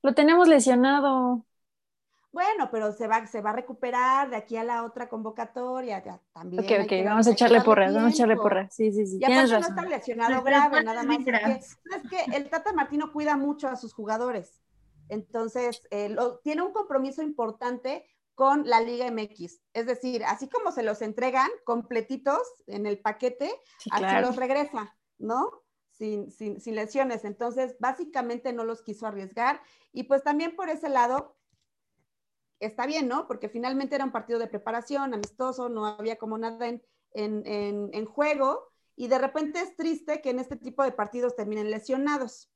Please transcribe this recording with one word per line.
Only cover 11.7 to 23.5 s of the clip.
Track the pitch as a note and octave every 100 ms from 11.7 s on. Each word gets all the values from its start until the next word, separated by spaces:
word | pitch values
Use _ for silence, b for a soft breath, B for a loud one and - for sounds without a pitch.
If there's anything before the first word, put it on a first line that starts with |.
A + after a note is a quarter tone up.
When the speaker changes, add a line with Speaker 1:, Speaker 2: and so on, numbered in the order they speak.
| - E4 F#4+
Speaker 2:
es | -
que | F#4 D4 C4+
el | C#4
Tata | D#4+ E4
Martino | F4 C#4 D4 D4+
cuida | D4+ D4+ C#4+
mucho | C#4 D4 C#4
a | B3
sus | A3+
jugadores, | - G#3+ A3 B3 A3 E3 _ _ _ _ _ -
entonces, | G#3+ G#3+ A#3 A3+ B3+ A#3+ A#3 _
eh, | G#3 G#3
lo, | G#3+ B3 B3
tiene | D4 D#4
un | F#4
compromiso | G#4+ G4+ C4+ C4+ C#4
importante | D4+ D4 A3+ A3 B3 B3 B3+ D4+ _ _ _ -
con | C4+ C#4+ D4
la | A3+
Liga | A3+ A#3+ B3
M | A3+
X, | G#3 G#3+ E3+ - _
es | A#3 A#3
decir, | B3 B3+ A#3+ A3
así | A3+ C4+
como | A#4 G4
se | -
los | A3 G#3
entregan | A3 G#3+ B3+ B3+ D4 A#4+
completitos | - A#3 A3+ A#3 A3 C4 C4+ D#4 B4 - -
en | G3+ G#3
el | G3+
paquete, | G#3+ G#3+ B3 B3 D4